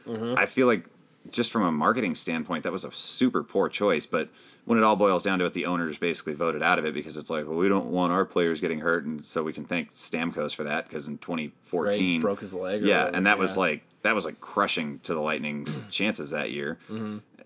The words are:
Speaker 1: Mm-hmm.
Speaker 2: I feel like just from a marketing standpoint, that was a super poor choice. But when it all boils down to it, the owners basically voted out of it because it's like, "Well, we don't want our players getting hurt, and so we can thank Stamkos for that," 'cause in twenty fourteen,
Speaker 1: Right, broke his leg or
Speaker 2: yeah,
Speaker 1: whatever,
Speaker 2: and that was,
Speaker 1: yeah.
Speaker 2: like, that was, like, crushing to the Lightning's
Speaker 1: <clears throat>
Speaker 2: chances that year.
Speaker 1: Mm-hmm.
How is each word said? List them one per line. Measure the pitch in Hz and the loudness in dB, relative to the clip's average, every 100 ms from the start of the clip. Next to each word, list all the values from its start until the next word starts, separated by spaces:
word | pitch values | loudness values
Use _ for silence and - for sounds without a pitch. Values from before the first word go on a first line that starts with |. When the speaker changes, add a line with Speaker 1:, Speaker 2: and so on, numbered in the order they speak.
| - | -10
Speaker 1:
Mm-hmm. | 113 117 127 | -6 -2 0
Speaker 2:
I | - | 0
feel | - 127 | 4 4
like | 107 - - _ _ - | 4 -2 -20 _ _ -6
just | - 117 | -2 0
from | 113 | 2
a | 90 | 2
marketing | 78 85 113 101 76 | 2 2 2 0 -2
standpoint, | - 82 78 82 | -4 -4 -4 -4
that | 87 | -4
was | 90 71 | -4 -6
a | |
super | - - - 131 90 | -6 -6 2 2 2
poor | 73 101 82 | 0 0 0
choice. | - 104 78 - | 2 2 2 0
But | 82 76 - - - - | -2 -4 -10 -20 -10 0
when | 113 | 4
it | |
all | 110 104 | 6 6
boils | 101 101 | 6 4
down | 98 92 | 2 2
to | 87 | 0
it, | |
the | 87 80 | 0 -2
owners | 87 82 76 | 0 -2 -2
basically | 85 80 - | -2 -2 -4
voted | 73 82 76 | -2 0 2
out | 82 87 | 2 2
of | 78 | 0
it | |
because | 73 76 76 | -4 -6 -8
it's | 76 | -4
like, | 78 76 | -4 -2
"Well, | 82 | 2
we | 98 | 4
don't | 98 64 | 4 2
want | 87 87 | 0 2
our | 90 95 | 2 2
players | 90 85 78 | 2 2 2
getting | 85 78 | -2 0
hurt, | 82 85 71 | 0 0 -2
and | 76 - | -6 -6
so | 85 | -4
we | 78 | -4
can | 78 - | -6 -4
thank | 87 78 | -4 -4
Stamkos | - - 82 85 82 73 | -6 -4 -2 -4 -2 -4
for | - 73 | -4 -4
that," | 76 - | -4 -4
'cause | 78 73 | -8 -8
in | 73 | -10
twenty | - 82 76 - | -6 -6 -6 -12
fourteen, | - 87 76 104 92 85 | -6 -2 0 2 2 2
Speaker 1:
Right, | |
broke | 101 101 | 0 -2
his | 101 | -6
leg | 92 92 107 | -6 -4 0
or | 104 | 2
Speaker 2:
yeah, | 90 | 4
Speaker 1:
whatever, | - 90 | 2 2
Speaker 2:
and | 98 | 4
that | 104 | 4
was, | 92 95 | 2 2
Speaker 1:
yeah. | |
Speaker 2:
like, | 90 73 - _ | 2 0 -8 _
that | 104 110 | 0 0
was, | 85 | -2
like, | - | -8
crushing | - 101 98 - 78 71 | -6 0 0 0 -4 -6
to | - | -4
the | 82 | -2
Lightning's | 76 78 76 73 73 76 - | 0 -2 -4 -6 -6 -8 -6
Speaker 1:
<clears throat> | |
Speaker 2:
chances | - 104 - 73 | -4 -2 -2 -4
that | 76 64 | -4 -4
year. | 69 71 - - | -4 -6 -8 -10
Speaker 1:
Mm-hmm. | 110 107 104 - - | -8 -8 -10 -14 -12